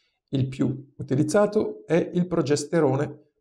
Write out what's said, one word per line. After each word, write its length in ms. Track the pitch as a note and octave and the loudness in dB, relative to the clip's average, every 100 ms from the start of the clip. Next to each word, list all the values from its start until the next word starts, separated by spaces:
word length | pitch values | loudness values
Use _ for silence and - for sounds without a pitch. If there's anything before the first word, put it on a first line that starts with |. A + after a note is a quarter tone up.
| _ _ _ | _ _ _
Il 140 | C3+ C3 | -2 -2
più 460 | - - - - - | -2 -2 -4 -10 -12
utilizzato 880 | C3 C#3 D3+ G3+ G#3 G#3+ - - - | -2 0 2 2 2 0 -2 -6 -2
è 240 | E3 - | 0 0
il 140 | F3+ F3 | -2 0
progesterone 1080 | E3+ C#3 D3 - E3+ C3+ C#3 D3 - _ _ | 0 0 0 0 0 2 2 -4 -8 _ _